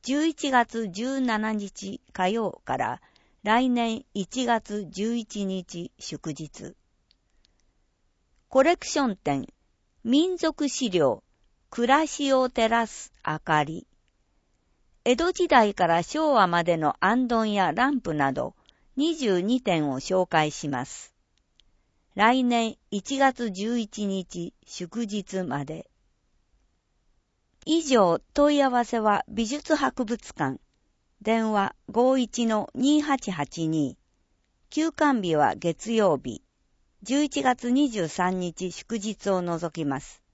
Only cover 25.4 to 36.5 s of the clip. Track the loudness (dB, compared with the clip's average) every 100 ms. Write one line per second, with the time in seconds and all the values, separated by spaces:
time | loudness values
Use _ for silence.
25.4 | -4 -6 -6 -10 -14 _ _ _ _ _
26.4 | _ _ _ _ _ _ _ _ _ _
27.4 | _ _ -2 0 4 4 6 2 _ 2
28.4 | 4 4 2 2 0 0 2 2 -2 -4
29.4 | -4 -4 -2 0 0 -2 -4 -6 -8 -4
30.4 | -4 -4 _ _ _ _ _ _ -2 0
31.4 | 2 0 -2 -6 -6 2 4 2 0 -2
32.4 | 0 0 -4 0 2 4 2 -2 -2 -6
33.4 | -6 -4 -2 0 -2 -4 _ _ _ _
34.4 | _ _ _ -2 -2 2 2 2 2 4
35.4 | 2 2 -4 -4 -2 2 2 2 -2 -12
36.4 | _